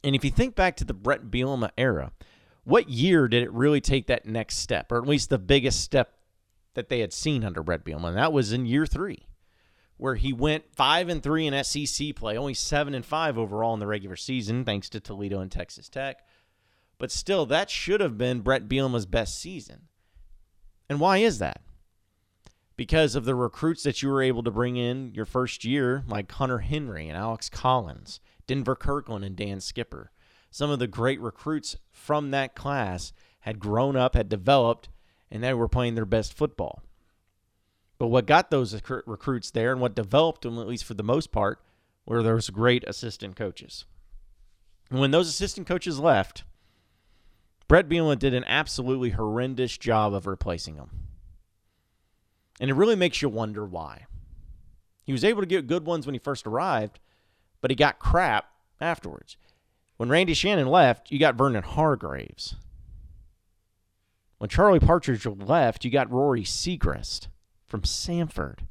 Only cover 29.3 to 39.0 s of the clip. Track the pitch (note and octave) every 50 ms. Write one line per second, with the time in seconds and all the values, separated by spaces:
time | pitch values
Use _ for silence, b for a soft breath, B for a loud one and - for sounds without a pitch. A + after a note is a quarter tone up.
29.3 | F#2+ F2 G#2 G2+ G2 F#2+ - - - B2 A#2 _ - B1+ - - b b b b
30.3 | b b b b - - C#3 D3 C#3+ B2+ B2 G#2+ F#2 G#2+ A#2 C3 C#3 G2+ A#2 A2+
31.3 | - - - D3+ D#3 D3+ - - - - - _ _ - - - D3+ D3+ D3 C#3
32.3 | C#3 C#3 C3+ B2+ _ - - C#3+ C#3+ C3+ A2+ F#2+ F2+ F2 - - b b b b
33.3 | b b _ G#2+ G#2+ G2+ F#2+ G#2 G#2 A2+ C3 C#3 C#3 C3 B2 C3 - B2+ G#2+ G2
34.3 | A2+ G2+ F2+ B2+ C#3 C3+ A#2 A#2 A#2 - - - - - _ _ _ _ _ _
35.3 | - G#2+ A#2 B2+ C3+ A#2 A#2 G#2+ - B2+ B2 A#2+ A2+ A2+ A2 F#2+ A#2 A2+ G#2 -
36.3 | - - D3+ D3+ - - F2 - - - - - - _ _ _ _ _ _ _
37.3 | _ _ _ _ _ _ _ _ _ _ _ _ _ _ B2 A#2 A#2 B2+ G#2+ -
38.3 | D3 E3+ F#3 _ E3 C3+ B2+ F#2 G#2+ G#2 - - C3 A#2